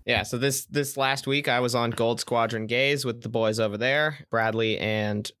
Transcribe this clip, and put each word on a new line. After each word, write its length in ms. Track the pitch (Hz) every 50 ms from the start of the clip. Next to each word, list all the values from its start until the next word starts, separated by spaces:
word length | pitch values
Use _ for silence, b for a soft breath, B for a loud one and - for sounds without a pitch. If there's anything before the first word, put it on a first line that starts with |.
| -
Yeah, 200 | - 123 104 95
so 120 | - -
this, 300 | 120 127 139 131 - -
this 320 | - - 147 143 139 - 139
last 280 | 135 135 139 135 -
week 220 | 135 139 143 143 147
I 120 | 123 123
was 140 | 127 120 120
on 180 | 120 120 117 113
Gold 280 | - 117 117 117 110
Squadron 460 | - - 123 117 117 113 120 110 110
Gaze 400 | 107 120 120 135 139 143 139 127
with 160 | 127 110 120 117
the 80 | 113
boys 280 | 117 117 113 110 107 113
over 200 | 113 107 101 104
there, 480 | 117 127 139 147 151 156 151 - - -
Bradley 460 | - 113 110 113 110 113 113 110 107 -
and 520 | 85 107 107 107 104 104 104 104 - - - -